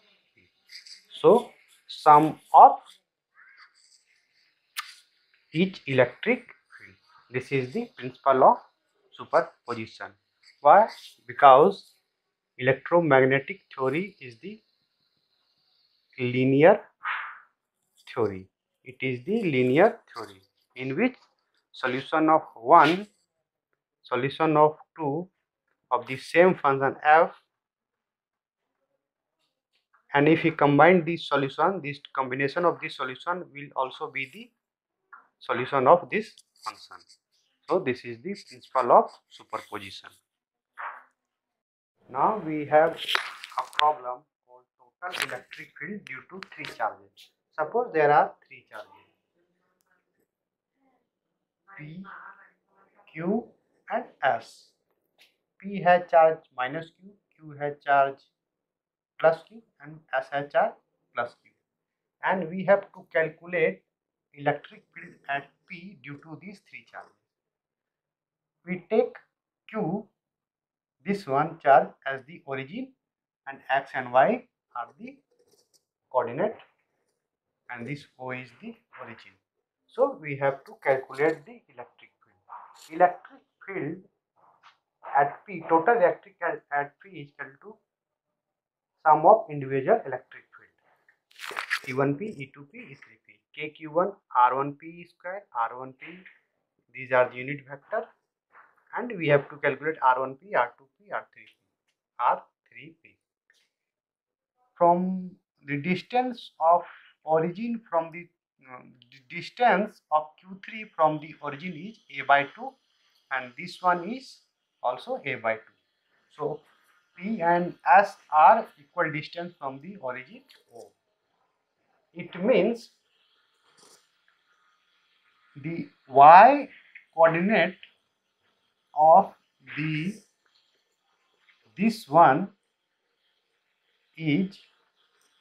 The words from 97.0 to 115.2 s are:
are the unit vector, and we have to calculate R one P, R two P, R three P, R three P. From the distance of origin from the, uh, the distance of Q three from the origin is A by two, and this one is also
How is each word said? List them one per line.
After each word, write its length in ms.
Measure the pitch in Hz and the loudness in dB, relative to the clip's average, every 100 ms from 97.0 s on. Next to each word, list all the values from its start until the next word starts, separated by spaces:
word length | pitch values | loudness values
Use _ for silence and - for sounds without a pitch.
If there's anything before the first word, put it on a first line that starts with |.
| 127 | -2
are 180 | 127 123 | 0 0
the 60 | 123 | -4
unit 240 | 127 143 127 | -12 -12 -16
vector, 360 | 139 _ 220 - _ _ _ _ - - _ _ 165 | -20 _ -10 -10 _ _ _ _ -20 -20 _ _ -10
and 140 | 240 196 | -10 -6
we 100 | 147 | 0
have 220 | 143 - | 0 -2
to 80 | 147 | -6
calculate 400 | 143 131 151 156 | -6 -4 -8 -2
R 180 | 131 127 | 0 0
one 160 | 131 135 | -4 -12
P, 180 | 196 160 | -6 -4
R 180 | 120 - | -4 -6
two 80 | 135 _ | _ _
P, 120 | 202 | -14
R 140 | 123 - | -14 -14
three 120 | 117 110 | -20 -20
P, 60 | _ _ _ _ _ _ - | _ _ _ _ _ _ -6
R 240 | 127 - - _ _ | -4 -4 -8 _ _
three 260 | 117 151 160 | -20 -20 -20
P. 120 | 104 98 _ _ _ _ _ _ _ _ _ _ _ _ _ _ _ - | _ _ _ _ _ _ _ _ _ _ _ _ _ _ _ _ _ 0
From 540 | 175 175 185 185 185 - _ _ 143 | 2 2 -2 -6 -10 -18 _ _ -10
the 120 | 143 | -6
distance 720 | 160 185 - 247 254 233 - - | -4 -6 -4 -4 -4 -6 -16 -2
of 220 | 160 175 - - _ _ | 2 2 0 -20 _ _
origin 580 | 151 160 170 170 240 233 - | -2 -2 -2 -6 -10 -10 -6
from 220 | 170 160 | -6 -6
the, 160 | 170 170 _ _ _ 131 | -12 -20 _ _ _ -20
uh, 120 | 127 - _ _ | -20 -20 _ _
the 240 | - - 170 | -20 -18 -16
distance 640 | - - 240 185 214 - - | -12 0 2 2 -2 -10 -4
of 140 | 151 - _ | -4 -4 _
Q 200 | 185 190 - | -20 -20 -18
three 200 | 220 214 - | -16 -10 0
from 240 | 156 156 | 0 0
the 120 | 156 147 | -10 -16
origin 320 | 147 143 180 | -14 -12 -12
is 260 | 151 202 - _ 139 | -14 -16 -20 _ -6
A 80 | 135 | 0
by 180 | 139 139 208 | 2 0 -10
two, 180 | 254 - _ _ _ _ - | -18 -18 _ _ _ _ -10
and 220 | 131 123 - | -10 -10 -14
this 240 | 175 - | -16 -4
one 280 | 180 175 180 | -2 -2 -4
is 300 | 262 - - _ _ _ _ | -12 -16 -20 _ _ _ _
also 380 | 123 127 - 262 | -8 -6 -8 -10